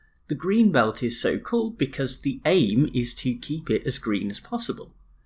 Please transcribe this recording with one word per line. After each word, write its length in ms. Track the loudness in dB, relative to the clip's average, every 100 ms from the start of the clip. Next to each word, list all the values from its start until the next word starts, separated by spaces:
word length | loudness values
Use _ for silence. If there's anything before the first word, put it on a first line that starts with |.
| _ _ -8
the 80 |
green 360 | -4 2 4 6
belt 320 | 6 2 0
is 180 | -2 0
so 180 | 0 0
called 400 | 0 -2 -2 -2
because 420 | -2 -2 -4 -4
the 200 | -4 -2
aim 440 | 2 4 4 2 2
is 220 | 0 -2
to 200 | -2 -4 -4
keep 340 | -6 -6 -2
it 160 | -2 -2
as 120 | -4
green 320 | -2 -2 -2
as 100 | -8
possible. 520 | -8 -6 -4 -6 -12 -20 _ _